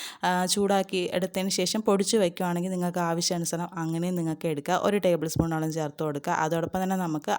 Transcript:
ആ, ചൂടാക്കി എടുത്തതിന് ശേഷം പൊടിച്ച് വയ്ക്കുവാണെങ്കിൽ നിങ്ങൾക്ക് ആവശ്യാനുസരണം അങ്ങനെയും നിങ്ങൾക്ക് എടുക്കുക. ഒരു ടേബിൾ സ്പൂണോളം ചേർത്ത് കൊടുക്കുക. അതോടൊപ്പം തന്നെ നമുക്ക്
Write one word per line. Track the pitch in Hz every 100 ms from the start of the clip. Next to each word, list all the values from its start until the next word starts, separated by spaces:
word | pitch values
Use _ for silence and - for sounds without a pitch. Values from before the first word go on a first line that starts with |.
| - - 180
ആ, | 180 180
ചൂടാക്കി | 208 196 196 190 190 175
എടുത്തതിന് | 180 180 190 190
ശേഷം | 185 180 220
പൊടിച്ച് | 220 196 196 226
വയ്ക്കുവാണെങ്കിൽ | 180 180 180 175 180
നിങ്ങൾക്ക് | 185 175 175
ആവശ്യാനുസരണം | 170 170 170 175 165 170 175
അങ്ങനെയും | 180 160 165 175 180
നിങ്ങൾക്ക് | 165 156 170
എടുക്കുക. | 147 143 180
ഒരു | - 202
ടേബിൾ | 180 165 160
സ്പൂണോളം | - 165 160 160
ചേർത്ത് | 160 151 -
കൊടുക്കുക. | 156 143 147
അതോടൊപ്പം | 170 160 165 165 185
തന്നെ | 190 190
നമുക്ക് | 175 156 196